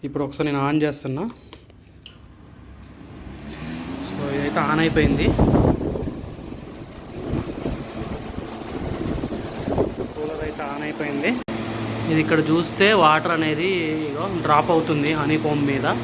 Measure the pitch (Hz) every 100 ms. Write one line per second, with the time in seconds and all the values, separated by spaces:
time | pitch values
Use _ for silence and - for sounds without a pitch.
0 | 143 143 139 - 151 143 139 151 151 139
1 | 135 131 214 - - - - - - -
2 | - - - - - - - - - -
3 | - - - - 71 - 78 80 - -
4 | 139 147 143 139 143 156 147 151 160 156
5 | 147 139 - - - - - - - -
6 | - - - - - - - - - -
7 | - - - - - - - - - -
8 | - - - - - - - - - -
9 | - - - - - - - - - -
10 | - 151 151 156 156 151 147 143 151 147
11 | 147 143 147 247 - - - - - -
12 | - 160 156 160 156 160 165 - 196 220
13 | 156 156 175 165 156 151 180 185 160 156
14 | 151 143 185 180 151 147 - 165 165 151
15 | 143 156 147 156 156 147 143 135 139 214